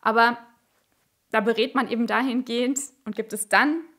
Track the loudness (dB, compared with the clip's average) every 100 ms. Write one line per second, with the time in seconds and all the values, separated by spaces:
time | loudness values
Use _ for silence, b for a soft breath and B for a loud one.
0 | -2 2 2 2 -8 _ _ _ _ _
1 | _ _ _ 0 0 0 0 0 -2 -2
2 | 0 0 0 -2 -2 -2 -2 -2 -6 _
3 | -10 -8 -8 -8 0 2 4 0 -6